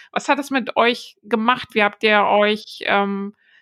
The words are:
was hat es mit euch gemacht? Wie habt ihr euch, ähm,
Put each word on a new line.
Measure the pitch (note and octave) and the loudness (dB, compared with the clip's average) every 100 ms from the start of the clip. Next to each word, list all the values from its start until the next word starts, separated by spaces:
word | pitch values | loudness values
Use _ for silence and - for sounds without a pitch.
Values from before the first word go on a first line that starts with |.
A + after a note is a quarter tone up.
| - | -10
was | - - | -6 -2
hat | C4+ | -2
es | C#4+ | -2
mit | C4+ A3+ - | -4 -2 2
euch | A3+ A#3+ - - | 2 0 -6 -20
gemacht? | G#3 A3+ A3+ B3+ - | -6 -2 0 -2 -2
Wie | A3 | 0
habt | G#3 - | 0 0
ihr | A3 G#3+ | 0 2
euch, | G3 G3+ G#3 G#3+ - - - | 4 4 2 0 -6 -8 -2
ähm, | G3+ G3+ G3 G3+ G#3 _ _ | 0 0 -4 -8 -12 _ _